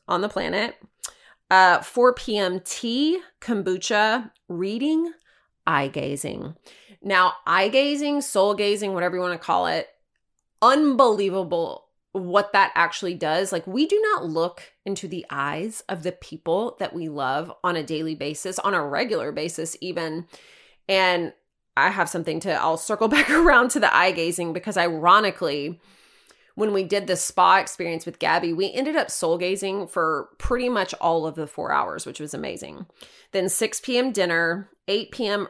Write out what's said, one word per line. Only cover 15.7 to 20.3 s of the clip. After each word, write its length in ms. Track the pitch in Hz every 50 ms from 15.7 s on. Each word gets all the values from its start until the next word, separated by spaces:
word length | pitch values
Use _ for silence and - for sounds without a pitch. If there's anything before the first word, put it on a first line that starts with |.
| 214 - - -
of 140 | 190 170 156
the 100 | 180 180
people 640 | 180 - - - 156 - 170 165 190 226 240 - -
that 160 | 196 - -
we 160 | 175 165 160
love 420 | 147 147 135 127 135 147 165 156 - - -
on 140 | 180 175
a 60 | 165 151
daily 320 | 143 160 151 160 160 156
basis, 440 | 147 143 147 151 - - 190 190 -
on 140 | - 202 196
a 120 | 175 147
regular 460 | 143 143 156 254 240 214 160 120 147
basis 460 | 139 156 151 170 165 - 156 165 - - -
even. 440 | 185 170 175 165 160 156 170 170 -